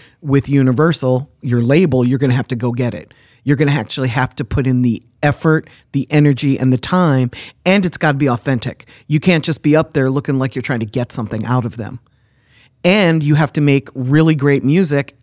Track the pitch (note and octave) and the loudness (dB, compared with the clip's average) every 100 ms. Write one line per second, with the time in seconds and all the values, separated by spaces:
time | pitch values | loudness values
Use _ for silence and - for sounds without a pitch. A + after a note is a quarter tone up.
0 | - _ D3+ C#3 C3 C#3 C3 B2 D#3+ D#3+ | -20 _ -2 0 2 2 2 2 0 0
1 | B2+ B2+ D3 _ - A#2+ A#2 D3 F#3 B2+ | 0 -2 -4 _ -4 0 2 2 2 2
2 | B2 B2+ C3+ B2+ C3 A#2+ B2 A#2 B2 F#2 | 0 0 0 0 -2 -6 -4 -4 -4 -6
3 | - _ _ _ - C#3 D3 C#3+ G#2+ - | -14 _ _ _ -2 0 0 0 -4 -6
4 | C3 B2+ C3 - B2+ - C3 B2+ B2 A2+ | -4 -2 -2 -4 -4 -2 0 0 0 -2
5 | - _ D3 - E3 D#3 - - _ C#3 | -8 _ -2 0 0 0 -2 -16 _ -6
6 | - D3+ D3 B2+ D3 C3+ C3 B2+ - F#3 | -2 2 2 2 0 0 0 0 0 0
7 | F3 C3+ B2 - - - - G3 F3+ - | 2 2 0 -6 -18 -6 0 0 0 0
8 | D#3+ C#3 C#3+ A#2+ - B2+ - - - - | 0 0 0 0 -2 -4 -4 -10 -16 -20
9 | - D3+ F3+ E3+ - D3+ D3+ D3+ D#3+ D3 | -4 0 2 0 0 -2 2 2 2 0
10 | C3 C3+ - C#3 C3 C3 A#2 A#2+ A2 B2+ | 0 -2 -2 -2 -2 -4 -6 -6 -4 -6
11 | A#2+ - G#2+ A2 G#2+ B2+ A#2 A2+ G#2+ - | -6 -6 -6 -6 -2 -2 -2 -6 -12 -14
12 | _ _ _ _ _ _ _ _ F3+ G3+ | _ _ _ _ _ _ _ _ 0 2
13 | F#3 E3 D3 D3+ D#3+ - D3 C#3 - - | 2 2 2 2 2 0 2 2 0 -6
14 | B2+ D3 D#3+ D#3 C#3 C#3 B2+ E3 F3+ C#3+ | 0 2 4 2 2 2 2 0 0 -2
15 | C3+ - | -4 -10